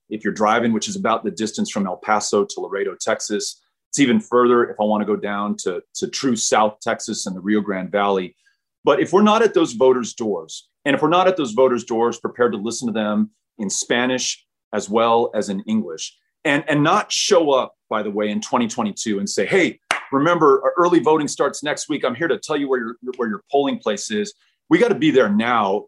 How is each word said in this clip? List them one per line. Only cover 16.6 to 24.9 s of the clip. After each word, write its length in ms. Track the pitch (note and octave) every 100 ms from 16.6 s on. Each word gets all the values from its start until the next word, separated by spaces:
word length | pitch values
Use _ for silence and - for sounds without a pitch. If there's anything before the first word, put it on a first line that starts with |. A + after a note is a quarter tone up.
| D3
and 140 | D3
not 300 | D3 G3+ -
show 380 | - - F#3 D#3
up, 240 | C3 G#2+ _ -
by 120 | A2
the 80 | G#2+
way, 200 | G2+ G#2+
in 100 | G#2
twenty 280 | - B2+ A#2
twenty-two 500 | - G#2+ - A2+ G2
and 100 | G2
say, 160 | -
"Hey, 360 | F#2+ F#3+ D3+ - - - -
remember, 500 | C#3 D#3 F3 D#3 C3+
uh, 60 | C3 D3
early 220 | F3 E3+
voting 280 | C3+ D#3 D3
starts 340 | - C#3+ -
next 260 | D3 C#3+ -
week. 160 | C#3
I'm 100 | C3+
here 140 | A#2+ E3
to 100 | -
tell 180 | - D3+
you 120 | C#3
where 100 | C3
your, 180 | A2+ A#2+ B2 B2
where 120 | A#2
your 140 | G2+ _
polling 280 | C#3 C#3 B2
place 320 | A2+ G2+ -
is." 220 | G#2+ G#2 - _ _ -
We 80 | E3
gotta 160 | A#3